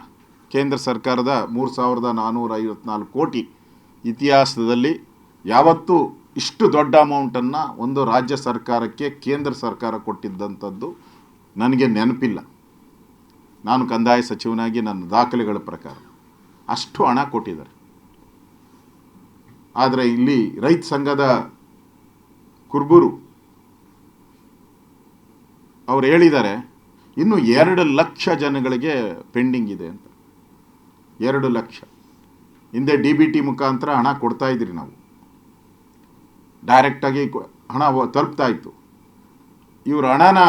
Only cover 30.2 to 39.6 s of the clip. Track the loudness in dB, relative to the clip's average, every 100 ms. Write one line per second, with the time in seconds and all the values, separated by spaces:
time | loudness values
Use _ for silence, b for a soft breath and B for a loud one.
30.2 | _ _ _ _ _ _ _ _ _ -6
31.2 | -2 -2 -2 -4 -6 -14 -20 _ _ _
32.2 | _ _ _ _ _ -4 0 2 2 4
33.2 | 2 2 -2 -2 -2 -2 -2 0 0 0
34.2 | -4 -2 -2 -2 -4 -8 -14 -18 _ _
35.2 | -20 -20 _ _ _ _ _ _ _ _
36.2 | _ _ _ _ 4 4 4 0 -2 -2
37.2 | -4 -6 -12 _ -10 -2 0 0 0 -2
38.2 | -2 -2 -2 -2 -10 -20 _ _ _ _
39.2 | _ _ _ _